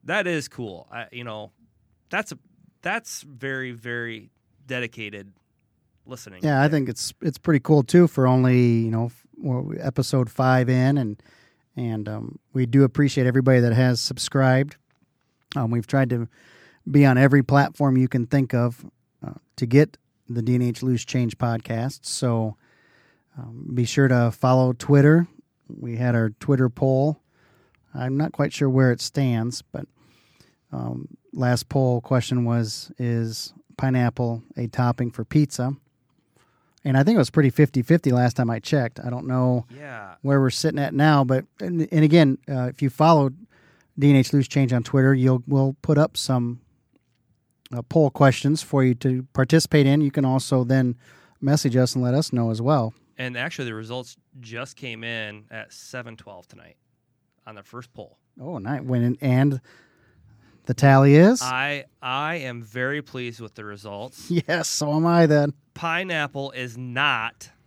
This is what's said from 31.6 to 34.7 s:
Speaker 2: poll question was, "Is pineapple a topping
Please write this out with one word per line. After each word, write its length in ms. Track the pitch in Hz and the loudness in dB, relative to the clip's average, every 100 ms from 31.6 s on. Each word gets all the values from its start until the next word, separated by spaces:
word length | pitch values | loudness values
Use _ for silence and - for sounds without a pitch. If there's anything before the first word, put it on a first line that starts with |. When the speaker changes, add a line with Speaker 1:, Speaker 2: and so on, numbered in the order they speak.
| - | -2
Speaker 2:
poll 320 | 139 131 123 | -2 0 -2
question 440 | - 127 - 123 117 | -2 -2 -2 -2 0
was, 460 | 117 110 - - - | -2 -4 -8 -16 -8
"Is 540 | 120 117 113 110 - - _ - | -4 -4 -4 -8 -14 -18 _ -6
pineapple 680 | 135 127 120 - 120 117 - - | -2 0 0 -2 -4 -6 -10 -10
a 120 | |
topping 420 | 120 | -8